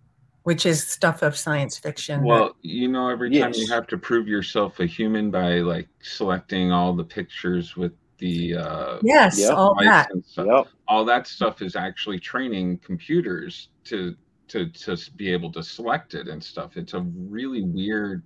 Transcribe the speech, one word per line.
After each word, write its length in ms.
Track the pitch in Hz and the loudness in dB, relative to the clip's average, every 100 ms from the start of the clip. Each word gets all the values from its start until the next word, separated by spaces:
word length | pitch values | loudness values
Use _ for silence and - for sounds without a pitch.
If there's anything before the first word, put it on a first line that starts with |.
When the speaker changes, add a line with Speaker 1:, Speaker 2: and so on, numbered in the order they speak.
| _ _ _ _ | _ _ _ _
Speaker 1:
which 240 | - 165 185 | -2 0 2
is 220 | 156 - | 0 -2
stuff 340 | - 180 160 | 0 0 2
of 160 | 151 147 | 0 -2
science 400 | - 151 135 - | -2 -2 -2 -6
fiction. 460 | - 147 - 143 | -10 -8 -6 0
Speaker 2:
Well, 320 | 127 117 107 - | 4 4 4 -2
you 240 | 80 104 127 | -8 -2 -2
know, 220 | 131 127 | 0 -2
every 200 | 120 120 | -2 2
time 240 | 143 127 | 2 2
you 60 | 117 | 0
Speaker 3:
Yes. 100 | 110 | 0
Speaker 2:
have 160 | 117 - | -2 -2
to 100 | 101 | -6
prove 280 | - 117 107 | 0 0 0
yourself 520 | 104 90 113 101 - | -2 -2 0 -2 0
a 80 | 87 | -2
human 420 | - 110 110 107 | 0 0 0 0
by, 300 | 92 87 87 | 0 2 2
like, 280 | 87 85 87 _ | 2 -2 -6 _
selecting 680 | - - 101 90 - 95 90 | -14 -4 -2 -2 -2 0 2
all 240 | 90 90 87 | 4 2 0
the 80 | |
pictures 720 | 82 - 90 - 90 90 85 - | -4 -8 -10 -6 -2 -2 -4 -6
with 140 | 87 - _ _ | -6 -6 _ _
the, 380 | 90 85 85 85 | -4 -2 -2 -4
uh, 440 | 80 - 65 - | -6 -6 -8 0
Speaker 1:
Yes, 360 | 220 302 202 202 | 4 8 8 6
Speaker 3:
Yep. 140 | 104 | 4
Speaker 1:
all 220 | - 196 196 | 6 6 6
Speaker 2:
lights 100 | 208 | 6
Speaker 1:
that. 240 | 185 - | 6 6
Speaker 2:
and 120 | 95 - | -2 -8
stuff, 220 | - 95 | -2 4
Speaker 3:
Yep. 200 | 127 - _ - | 4 4 _ 0
Speaker 2:
all 180 | 107 110 | 2 4
that 220 | 123 123 | 2 0
stuff 340 | - 117 - | -2 -2 -2
is 140 | 95 95 | -6 -6
actually 440 | 92 92 - 95 | -6 -8 -8 -8
training 600 | - 127 131 101 92 87 | -6 -6 -4 -2 -2 -4
computers 880 | - 87 - 165 139 87 - - - _ | -6 -8 -2 0 0 -4 -8 -14 -20 _
to, 320 | - 107 90 85 _ _ - | -10 -6 -6 -8 _ _ -10
to, 180 | 110 85 | -6 -6
to 260 | - - | -6 -6
s-, 140 | 90 - | -6 -8
be 220 | - 101 | -8 -2
able 200 | 90 85 | -2 -4
to 100 | 82 | -10
select 540 | 82 - 117 139 - 80 | -12 -8 -4 -4 -4 -12
it 120 | 69 | -12
and 160 | 76 | -12
stuff. 320 | - - 76 - | -12 -12 -12 -12
It's 200 | 87 98 | -10 -8
a 60 | |
really 600 | 90 87 92 104 135 123 | -8 -8 -10 -10 -8 -4
weird 600 | 95 92 98 107 104 92 | -4 -4 -2 -2 -4 -6